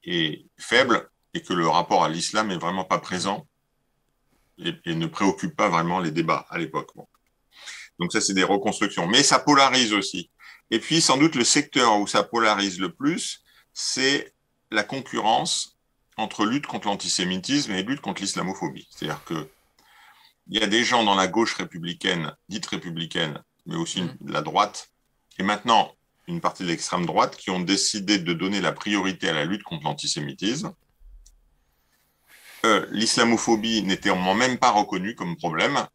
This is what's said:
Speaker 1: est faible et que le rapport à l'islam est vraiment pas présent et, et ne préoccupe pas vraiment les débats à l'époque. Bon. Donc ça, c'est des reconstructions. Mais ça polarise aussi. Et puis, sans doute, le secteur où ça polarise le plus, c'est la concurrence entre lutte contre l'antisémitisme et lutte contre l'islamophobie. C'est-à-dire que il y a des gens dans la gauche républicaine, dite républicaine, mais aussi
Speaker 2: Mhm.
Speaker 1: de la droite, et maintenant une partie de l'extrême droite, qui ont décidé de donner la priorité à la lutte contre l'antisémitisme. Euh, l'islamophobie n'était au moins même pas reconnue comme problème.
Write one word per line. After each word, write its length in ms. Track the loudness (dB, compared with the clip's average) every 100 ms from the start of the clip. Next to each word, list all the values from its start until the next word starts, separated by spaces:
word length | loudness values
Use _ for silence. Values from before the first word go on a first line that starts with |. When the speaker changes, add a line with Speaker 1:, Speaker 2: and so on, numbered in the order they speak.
Speaker 1:
est 420 | -2 -2 -2 -4 -14 _
faible 520 | 2 4 4 2 -2 _ _
et 80 | -12
que 120 | -4
le 140 | 0 4
rapport 360 | 2 4 2
à 60 | 2
l'islam 400 | 0 -2 -2 -2
est 60 | -2
vraiment 280 | -4 -4 -2
pas 140 | -4
présent 480 | -4 -4 -4 -6 -10 _ _ _ _ _ _ _ _ _ _ _
et, 160 | -8 -6 -4
et 100 | -2
ne 120 | -2
préoccupe 480 | 0 0 2 -4 0
pas 140 | 0
vraiment 300 | 2 0 -2
les 120 | -2
débats 340 | -2 0 -2 -4
à 80 | -8
l'époque. 320 | -6 -6 -8 -18
Bon. 120 | -20 _ _ _ _ -20 -18 -18 -20 _
Donc 120 | -2
ça, 80 | -2
c'est 120 | 0
des 100 | 2
reconstructions. 640 | 2 2 0 -2 -2 -2 2
Mais 140 | 4
ça 180 | 6 4
polarise 540 | 6 6 6 4 2
aussi. 380 | 2 0 -8 -10 _ -20 -20 _
Et 80 | -2
puis, 220 | 2 2
sans 160 | 4 4
doute, 180 | 4 4
le 80 |
secteur 560 | 2 2 2 2 4 4
où 80 | 2
ça 160 | 0
polarise 560 | 0 2 2 2 0 -2
le 120 | -6
plus, 520 | -2 -2 -2 -6 -10 _ _ _
c'est 600 | -8 -6 0 2 0 -4 _ _ _ _
la 120 | -2
concurrence 920 | -2 -6 -6 -2 2 2 0 -4 -6 _ _ _ _ -8
entre 280 | -8 -2 0
lutte 200 | 0 -4
contre 220 | -6 -4
l'antisémitisme 840 | -4 -2 -2 -2 -2 -2 -2 0
et 120 | -4
lutte 180 | -4 -6
contre 200 | -6 -6
l'islamophobie. 680 | -4 -4 -4 -4 -8 -8 -18
C'est-à-dire 320 | -10 -8 -8 -8
que 220 | -8 -8 _ _ _ _ _ -20 _ _ _ -4
il 120 | -2
y 40 |
a 40 | 2
des 160 | 2
gens 200 | 4 4
dans 120 | 4 4
la 120 | 2
gauche 280 | 2 0 -2
républicaine, 800 | -8 -8 -8 -4 -2 -2 -4 -10 _
dite 160 | -10 -8
républicaine, 760 | -8 -8 -8 -6 -4 -4 -6 _ _ -10
mais 100 | -6
aussi 280 | -4 -4
Speaker 2:
Mhm. 140 | -6 -8
Speaker 1:
de 120 | -6
la 80 | -4
droite, 480 | -2 0 0 -2 -18 _ _ _ _ -4
et 40 |
maintenant 480 | -2 -2 4 4 4 -4 _ _ -8
une 140 | -4
partie 220 | -4 -2
de 60 | -4
l'extrême 360 | -2 -2 -2 0
droite, 320 | 2 2 0
qui 140 | -4
ont 80 | -4
décidé 580 | 0 0 0 -2 0 0
de 160 | 0
donner 260 | -2 -2 0
la 120 | -2
priorité 580 | -2 -2 0 0 -2 -2
à 40 |
la 120 | -2 -2
lutte 160 | -4
contre 220 | -8 -8
l'antisémitisme. 920 | -6 -6 -6 -6 -6 -4 -4 -4 -6 -12 _ _ -20 -20 -20 _ _ _ _ _ _ _ _ _ _ -20 -20 -2 2
Euh, 220 | 2 2
l'islamophobie 960 | -2 0 4 4 4 2 2 2 0
n'était 260 | 0 0 0
au 60 | 0
moins 180 | 2
même 240 | 2 2 4
pas 140 | 4
reconnue 420 | 4 0 -2 -6
comme 240 | -6 -8 -6
problème. 500 | -4 0 0 0 -4